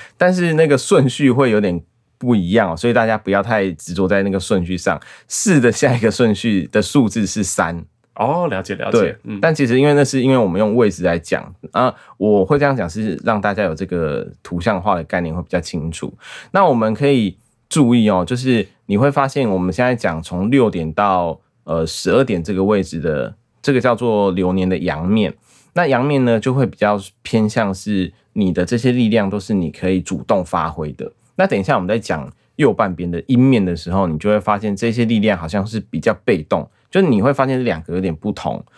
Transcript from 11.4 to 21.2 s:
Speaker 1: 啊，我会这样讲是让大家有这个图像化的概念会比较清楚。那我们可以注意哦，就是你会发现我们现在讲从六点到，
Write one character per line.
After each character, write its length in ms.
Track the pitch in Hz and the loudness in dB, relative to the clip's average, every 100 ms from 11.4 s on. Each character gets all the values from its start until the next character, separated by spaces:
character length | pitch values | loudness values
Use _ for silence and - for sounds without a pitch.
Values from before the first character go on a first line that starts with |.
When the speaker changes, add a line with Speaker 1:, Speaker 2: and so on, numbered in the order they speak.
| - 92 - | -6 -18 -6
Speaker 1:
啊， 200 | 101 127 - - - | 0 0 -2 -16 -2
我 300 | 107 104 92 | 2 2 4
会 120 | 143 | 2
这 60 | |
样 100 | 143 | 2
讲 160 | 131 85 | 0 -4
是 300 | 104 107 80 - | -4 -6 -4 -2
让 160 | 107 | 0
大 120 | 104 | 0
家 100 | 101 | 0
有 120 | 95 80 | -2 -2
这 100 | 92 | -6
个 400 | 87 78 67 50 - | -4 -2 -4 -8 -14
图 200 | - 87 | -10 -4
像 200 | 98 98 | -2 0
化 140 | 104 90 | 0 -2
的 80 | |
概 160 | 80 92 | -2 -4
念 160 | 85 85 | -4 -6
会 60 | |
比 80 | 82 | -4
较 100 | 90 | -4
清 320 | 82 85 80 | -4 -8 -8
楚。 220 | 80 - - - - - | -8 -12 -14 -20 -20 -4
那 140 | 196 185 | 2 4
我 80 | |
们 200 | 120 110 | 4 0
可 120 | 107 143 | 0 2
以 320 | 135 101 - _ _ - | 2 0 -4 _ _ -4
注 260 | 165 123 | 2 4
意 160 | 120 107 | 6 4
哦， 140 | 92 87 | 2 0
就 80 | |
是 320 | 123 131 117 101 _ - | -2 0 0 -2 _ -4
你 120 | 101 | 2
会 140 | 143 | 2
发 160 | 143 135 | 2 0
现 220 | 143 120 | 0 -2
我 80 | 92 | 0
们 160 | 90 | -2
现 100 | 87 | 0
在 100 | 123 | 0
讲 300 | 123 98 80 | 0 -2 -4
从 260 | 80 90 104 | -6 -4 0
六 200 | 135 110 | 2 2
点 200 | 87 80 | 0 -4
到， 440 | 78 104 92 | 0 2 2